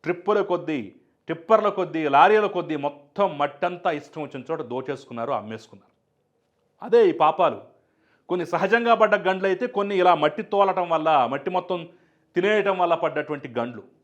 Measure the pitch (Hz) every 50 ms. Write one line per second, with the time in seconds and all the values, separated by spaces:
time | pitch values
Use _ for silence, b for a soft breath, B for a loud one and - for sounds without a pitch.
0 | - 156 175 170 - 202 208 208 185 - 180 165 143 151 156 135 107 92 - _
1 | _ _ _ _ _ - 160 165 - - 220 214 208 208 196 196 180 156 147 160
2 | 156 143 135 139 165 208 214 214 208 196 - 180 165 147 156 143 139 143 143 -
3 | - _ _ - 202 185 156 143 143 143 - - 180 175 180 175 - 185 160 147
4 | 143 - - 160 147 139 - 135 123 - 160 160 147 113 120 127 127 147 139 -
5 | - - 120 117 117 131 135 110 101 107 110 110 - _ - 98 _ _ _ _
6 | _ _ _ _ _ _ _ _ _ _ _ _ _ _ _ _ - - 202 240
7 | 220 180 - - 151 156 156 175 180 151 117 101 - - _ _ _ _ _ _
8 | _ _ _ _ _ - 175 180 165 127 175 160 190 190 214 233 233 233 233 220
9 | 220 208 202 202 165 170 170 190 190 196 190 185 247 247 - 196 202 202 202 185
10 | 175 180 175 156 147 151 151 - 208 - 214 196 196 196 180 185 175 170 165 156
11 | 156 160 156 139 123 117 135 139 139 185 180 180 175 - 185 175 165 170 b b
12 | b b b b b b _ 175 180 208 214 214 185 202 190 180 180 170 170 165
13 | 170 156 143 151 143 147 147 143 139 135 117 120 117 123 117 107 95 - _ _